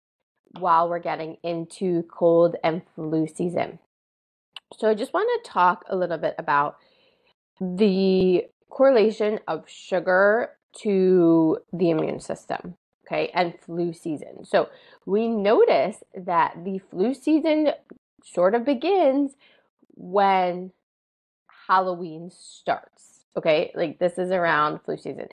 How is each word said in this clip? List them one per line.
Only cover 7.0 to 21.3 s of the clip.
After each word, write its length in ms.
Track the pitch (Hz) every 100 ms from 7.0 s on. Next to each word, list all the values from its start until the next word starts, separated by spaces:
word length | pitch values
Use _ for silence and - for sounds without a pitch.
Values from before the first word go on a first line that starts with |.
| _ _ _ _ _ _
the 840 | 185 180 214 185 190 185 185 175 - _ _
correlation 680 | - 269 240 220 208 214 220 -
of 160 | 160 -
sugar 800 | - - 185 185 185 202 226 - - _ -
to 800 | 214 190 185 185 165 165 160 - -
the 180 | 170 175
immune 300 | 160 151 151
system, 560 | - - - - 180 - _ _ -
okay, 240 | 156 156
and 200 | 175 175 -
flu 340 | - 170 175
season. 520 | 160 170 147 - 64 -
So 240 | 185 - - - - -
we 220 | 208 233
notice 760 | 220 196 285 480 160 170 - - -
that 480 | 180 170 - -
the 160 | 185 190
flu 340 | - 170 220
season 580 | 269 302 311 320 311 302 - _ - _ _
sort 320 | - 175 180 233
of 100 | 247
begins 680 | 247 320 392 285 269 277 - _ _ _ _ _ -
when 760 | 180 196 196 190 180 175 185 - _ _ _ _ _